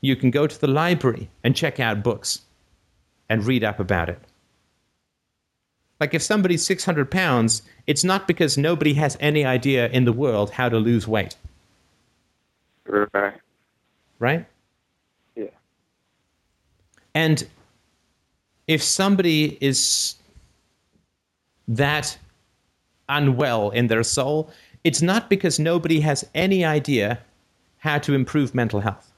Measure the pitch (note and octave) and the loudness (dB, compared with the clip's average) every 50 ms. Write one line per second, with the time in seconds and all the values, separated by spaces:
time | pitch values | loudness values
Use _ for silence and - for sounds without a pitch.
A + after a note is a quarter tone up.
0 | - C3+ C3+ A#2+ - B2+ A#2 C#3+ D3 D3+ - - - C#3+ C3+ D3 D#3+ F3 F3+ - | 2 0 0 2 2 2 2 2 0 0 -2 -2 -2 0 0 2 2 0 0 0
1 | - C3 A2+ - - - _ _ _ A#2+ C3+ - - D#3 - - B2+ A2+ G#2+ G#2 | 0 0 -2 -2 -8 -16 _ _ _ 0 0 0 0 -4 -2 -2 -2 -2 -2 -2
2 | G#2 A#2+ A2 - - - - - _ _ _ _ _ _ _ _ _ _ _ _ | -2 -2 -4 -4 -4 -8 -8 -8 _ _ _ _ _ _ _ _ _ _ _ _
3 | _ _ _ _ _ _ A2 A2 G2+ A#2 C3 B2 A2+ G#2+ G#2 - G2+ F2+ G2+ F2+ | _ _ _ _ _ _ -2 -2 0 0 0 0 0 -2 -4 -4 -2 -2 0 -2
4 | E2 E2+ E2+ - - _ _ _ _ _ _ _ _ _ _ _ _ _ _ _ | -2 -4 -6 -10 -14 _ _ _ _ _ _ _ _ _ _ _ _ _ _ _
5 | _ _ _ _ _ _ _ _ _ _ _ _ _ _ _ _ _ _ _ _ | _ _ _ _ _ _ _ _ _ _ _ _ _ _ _ _ _ _ _ _
6 | D3+ C#3+ - D#3+ - - G#3+ G#3+ G3 F#3 F3 D#3+ - - F#3 F3 - - F3 D3+ | -4 -2 -2 -4 -2 0 0 0 2 2 0 0 0 -2 -2 -2 -2 -2 0 0
7 | C#3 C#3 - F#3 F#3 E3+ C3 A#2+ A2+ A2+ - - - - - _ - - D3+ C#3+ | 0 0 0 0 0 2 2 2 2 2 0 -2 -4 -14 -20 _ -4 -2 -2 0
8 | - F#3 F#3 G3 - - G3 - F3 D3 - - C#3 D#3 F3 D#3 E3+ D#3 C#3+ C#3+ | 2 0 0 0 0 -2 0 2 2 0 2 0 2 0 0 2 2 2 2 4
9 | D3+ C#3+ C3+ - - D3+ D3+ D3+ D3 C3 B2+ B2+ B2 C#3 C3+ B2+ A#2+ A#2 - C3 | 2 0 -2 0 0 0 2 2 2 2 0 0 2 2 2 2 0 2 2 2
10 | B2+ A#2+ A2+ A#2 C#3 C#3 A2+ G#2 G#2 G#2 - - B2+ A#2+ A2+ A2+ A2 A#2 A#2+ A2+ | 4 4 2 2 0 0 2 0 0 -2 -2 -2 -2 0 2 2 2 2 2 0
11 | F#2+ A2 A2 G#2+ F#2+ - - _ _ - _ _ _ _ _ _ _ _ _ _ | 0 0 -2 -2 -2 -4 -8 _ _ -20 _ _ _ _ _ _ _ _ _ _
12 | _ _ _ _ _ _ _ _ _ _ _ _ _ _ _ _ _ - - G#2 | _ _ _ _ _ _ _ _ _ _ _ _ _ _ _ _ _ -4 -2 -2
13 | G#2 G#2 _ G2+ G2+ G2 G2 - _ _ _ _ _ _ _ _ _ _ _ _ | -2 0 _ -2 -2 -2 -4 -8 _ _ _ _ _ _ _ _ _ _ _ _
14 | _ _ _ _ A#2 B2 D3 E3+ - _ _ _ _ _ _ _ _ _ _ _ | _ _ _ _ 0 0 0 0 -4 _ _ _ _ _ _ _ _ _ _ _
15 | _ _ _ _ _ _ _ A#2 G#2+ F2+ _ _ _ _ _ _ _ _ _ _ | _ _ _ _ _ _ _ -14 -14 -14 _ _ _ _ _ _ _ _ _ _
16 | _ _ _ _ _ _ _ _ _ _ _ _ _ _ _ _ _ _ _ _ | _ _ _ _ _ _ _ _ _ _ _ _ _ _ _ _ _ _ _ _
17 | _ _ _ D3+ D#3+ D#3+ D#3 - - - _ _ _ _ _ _ _ _ _ _ | _ _ _ 0 2 2 2 0 0 -8 _ _ _ _ _ _ _ _ _ _
18 | _ _ _ _ _ _ _ _ _ _ _ _ _ - D#3+ D3+ D#3 - - - | _ _ _ _ _ _ _ _ _ _ _ _ _ -2 -2 0 0 -2 -2 0
19 | F#3+ G3 G3+ F#3+ F#3 F3 D#3+ D#3 D3+ - - - - C#3 C3 - - - - - | 2 2 2 2 2 2 2 2 0 0 -2 0 0 0 0 2 0 -2 -2 -2
20 | - - - _ _ _ _ - _ _ _ _ _ _ _ _ _ _ _ _ | -4 -6 -8 _ _ _ _ -20 _ _ _ _ _ _ _ _ _ _ _ _
21 | _ _ _ _ _ _ _ _ _ _ _ _ _ - A#2 A2 C#3+ C#3 D3 D3+ | _ _ _ _ _ _ _ _ _ _ _ _ _ -6 -2 0 0 0 0 -2
22 | C#3+ - - - - - _ _ _ _ _ _ _ _ _ _ _ _ _ _ | -4 -6 -10 -12 -18 -20 _ _ _ _ _ _ _ _ _ _ _ _ _ _
23 | _ - C#3 D3 D3 C#3 C3 A#2+ D3 C3+ A#2+ A2+ G#2 G#2 G2 A#2 A#2+ A#2 A2+ A2+ | _ -4 -2 2 2 2 2 2 0 0 0 0 0 0 0 0 2 2 2 0
24 | A#2 - - - C3+ C3+ D3+ D#3 D#3 - - - - _ _ - _ E3+ D#3 - | 0 0 -2 -2 -2 0 0 -2 -2 -4 -10 -20 -20 _ _ -4 _ -2 0 0
25 | D#3 E3+ F#3+ A3+ A#3 - G3+ F#3+ - F3+ D3 - D3+ D#3+ E3+ F3 E3 E3 E3 D#3+ | 0 0 0 0 0 0 -2 0 0 -2 -2 0 0 0 0 0 0 0 0 2
26 | D3 D#3 C#3+ C3+ - - _ D3 E3+ F#3+ G3 F#3+ F3 D#3+ D3+ D3+ C#3 - D3 B2 | 2 0 0 -2 -4 -8 _ -2 0 0 2 2 2 2 0 0 0 0 0 0
27 | G2+ G#2 A#2+ A#2 - _ _ _ _ _ _ _ _ _ _ _ - C#3 D3 C#3+ | 0 0 -2 -6 -8 _ _ _ _ _ _ _ _ _ _ _ -4 -2 -2 -2
28 | - - C#3+ C#3 B2+ - - D#3 C#3+ A#2+ - B2+ A#2+ A2 - G#2 G2+ G#2+ F#2+ - | 0 0 0 0 0 0 0 -2 -2 0 -2 -2 -2 -2 -2 -2 -4 -4 -6 -6
29 | _ _ _ | _ _ _